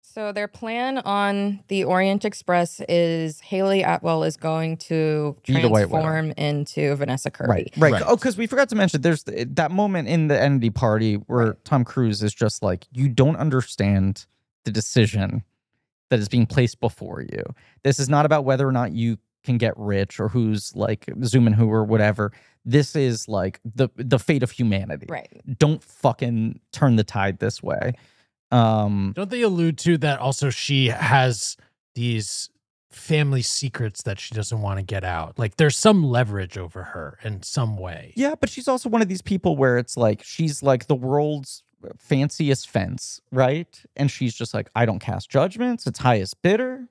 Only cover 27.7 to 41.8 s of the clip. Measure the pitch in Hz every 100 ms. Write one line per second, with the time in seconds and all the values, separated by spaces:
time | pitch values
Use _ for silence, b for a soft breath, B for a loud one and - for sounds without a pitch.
27.7 | - 120 123 b b b _ _ 120 113
28.7 | 110 104 101 98 117 190 247 226 175 165
29.7 | 143 170 165 151 139 131 - 143 - -
30.7 | 139 127 110 139 135 127 113 - - b
31.7 | _ _ 120 120 110 104 - - _ _
32.7 | _ _ - - 151 147 131 - - 135
33.7 | - 113 - - 98 - 110 104 113 104
34.7 | 95 92 98 92 85 80 - 110 - 151
35.7 | - 220 202 147 120 113 104 92 98 87
36.7 | 92 90 90 73 - 113 98 - - 117
37.7 | 104 92 80 - - 277 - 247 - 254
38.7 | 254 240 226 202 185 - 190 185 147 135
39.7 | 120 120 - 117 104 - - 160 143 139
40.7 | 127 - 135 127 143 151 147 135 - _
41.7 | _